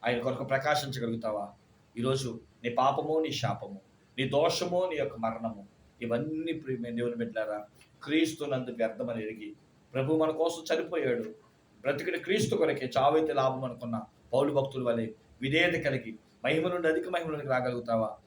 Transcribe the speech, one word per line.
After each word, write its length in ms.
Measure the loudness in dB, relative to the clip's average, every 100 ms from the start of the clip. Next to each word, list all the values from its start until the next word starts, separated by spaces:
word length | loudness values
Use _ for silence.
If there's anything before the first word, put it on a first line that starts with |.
ఆయన 160 | 0 0
కొరకు 240 | 0 -2
ప్రకాశించగలుగుతావా? 1080 | -2 0 2 0 0 -4 -4 -4 -4 -4 -6 -12 _ _ _ -4
ఈరోజు 420 | 0 0 -2 -8 -14 _
నీ 60 | -2
పాపము, 500 | 4 4 4 0 0
నీ 120 | 0
శాపము, 480 | 0 -2 -2 -6 -14 -18 _ _ -4
నీ 100 | 0
దోషము, 600 | 4 2 2 0 0 0
నీ 60 | 0
యొక్క 200 | -4 -2
మరణము, 480 | -4 -2 -6 -8 -14 _ -20 _
ఇవన్నీ 500 | -2 0 0 -4 -4
ప్రియమైన 440 | -4 -4 -4 -4 -2
దేవుని 180 | -2
బిడ్డలారా 500 | -2 -4 -2 -4 -4 -8 _ -20 _
క్రీస్తు 400 | 0 2 2 0
నందు 260 | -4 -2 -4
వ్యర్థమని 520 | 0 -2 0 -4 -4
ఎరిగి 300 | -6 -8 -12 -14 _ _ _
ప్రభు 200 | -4 2
మన 160 | 4 2
కోసం 460 | 2 0 0 -2 -2
చనిపోయాడు. 460 | 0 -2 0 0 -2 -10 -20 _ _ _
బ్రతికిన 360 | -2 -2 -2 -4
క్రీస్తు 400 | 0 2 2 4
కొరకే, 340 | 2 2 0 4
చావైతే 340 | 6 6 4
లాభం 320 | 4 2 2
అనుకున్న 380 | -4 -6 -4 -4 -6 _ -2
పౌలు 200 | 2 4
భక్తుల 300 | 2 0 -2
వలె 260 | 0 2 0 -6 _ -6
విధేయత 420 | 0 4 4 2
కలిగి 340 | 0 -2 -4 -14 _ _
మహిమ 240 | 0 2 2
నుండి 200 | 2 2
అధిక 200 | 2 0
మహిమలోనికి 400 | -2 -2 -4 0
రాగలుగుతావా? 680 | 0 0 -2 0 0 0 -4